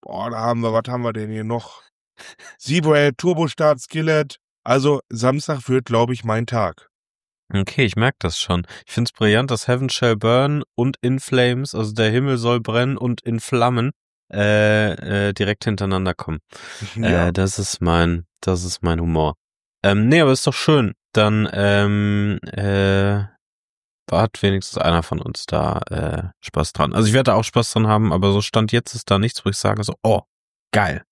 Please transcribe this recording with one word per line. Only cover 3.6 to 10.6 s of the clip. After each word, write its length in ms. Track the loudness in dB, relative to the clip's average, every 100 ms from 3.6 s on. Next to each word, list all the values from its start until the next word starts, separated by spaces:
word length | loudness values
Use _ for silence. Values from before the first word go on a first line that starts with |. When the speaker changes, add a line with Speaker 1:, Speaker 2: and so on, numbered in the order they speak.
| 2 2
Speaker 1:
Skillet. 560 | -2 -4 0 0 0 -8 _ _
Also 380 | 0 2 2 0 -4
Samstag 580 | -2 0 0 -2 -6 0
wird, 180 | -2 2
glaub 260 | 0 0
ich, 120 | -2
mein 220 | -2 -2 -2
Tag. 420 | -2 -2 -4 _ _ _ _ _ _ _
Speaker 2:
Okay, 300 | -4 -4 0
ich 120 | 0 2
merk 200 | 0 0
das 200 | -6 -4
schon. 260 | -2 -2 -2 -14 _
Ich 80 |
find's 180 | -4 -4
brillant, 400 | 0 2 2 0
dass 160 | -4 -2
Heaven 220 | -2 -2
Shall 260 | 0 0 2
Burn 480 | 2 2 2 -2